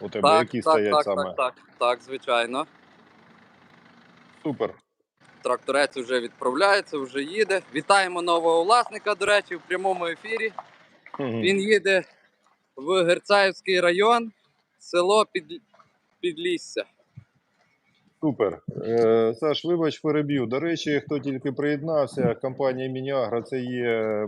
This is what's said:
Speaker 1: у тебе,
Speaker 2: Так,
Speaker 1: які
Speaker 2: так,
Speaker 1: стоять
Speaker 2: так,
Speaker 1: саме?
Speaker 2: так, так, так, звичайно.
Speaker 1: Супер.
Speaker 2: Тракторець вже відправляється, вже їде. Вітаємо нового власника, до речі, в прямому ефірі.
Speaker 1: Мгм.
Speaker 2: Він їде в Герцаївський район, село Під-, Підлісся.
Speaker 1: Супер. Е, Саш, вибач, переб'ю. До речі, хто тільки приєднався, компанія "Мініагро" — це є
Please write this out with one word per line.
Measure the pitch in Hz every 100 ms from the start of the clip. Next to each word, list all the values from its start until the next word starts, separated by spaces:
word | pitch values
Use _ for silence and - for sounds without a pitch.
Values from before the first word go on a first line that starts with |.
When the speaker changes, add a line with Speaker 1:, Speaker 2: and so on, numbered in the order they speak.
Speaker 1:
у | 101
тебе, | 107 143
Speaker 2:
Так, | 160
Speaker 1:
які | 160 120
Speaker 2:
так, | 131
Speaker 1:
стоять | 156 104
Speaker 2:
так, | 151
Speaker 1:
саме? | 104 95
Speaker 2:
так, | 95 -
так, | 127 - _ _
так, | 123 123
звичайно. | 120 131 - 120 117 131 156 _ _ _ _ _ _ - _ _ _ - _ - _ _ _ _
Speaker 1:
Супер. | 160 120 110 - _ _ _ _ _ _
Speaker 2:
Тракторець | 127 123 - 135 135 135
вже | 120 127
відправляється, | 117 - 127 131 196 202 - 151
вже | 131 135
їде. | 143 202 208 190 -
Вітаємо | 139 - 196 185 180
нового | 175 170 165 165
власника, | 175 240 226 208 202
до | 180 196
речі, | 202 - 175
в | -
прямому | 180 190 185 170
ефірі. | 160 214 220 220 - - _ _ _ - -
Speaker 1:
Мгм. | 135 113
Speaker 2:
Він | 175 196
їде | 202 208 180 190 - _ _ _ _ _ _ -
в | 139 190
Герцаївський | 170 175 - 202 196 - - 180
район, | 175 175 214 233 226 _ _ _ _ _
село | - 175 180 208 208
Під-, | 196 151 180 _ _ _ _ _ _
Підлісся. | 180 151 175 165 - 110 101 _ _ - _ _ _ _ _ _ _ _ _ _
Speaker 1:
Супер. | 156 113 101 85 - -
Е, | - 117 113 113 113 120
Саш, | 156 139
вибач, | 160 175 156 -
переб'ю. | 156 151 143 143 113
До | 131
речі, | 170 160 156 143
хто | 139 147
тільки | 135 131 139
приєднався, | 127 147 147 156 156 131 - 120
компанія | 110 135 131 135 127 131
"Мініагро" — | 131 135 139 110 117
це | 110 131
є | 123 123 120 113 110 107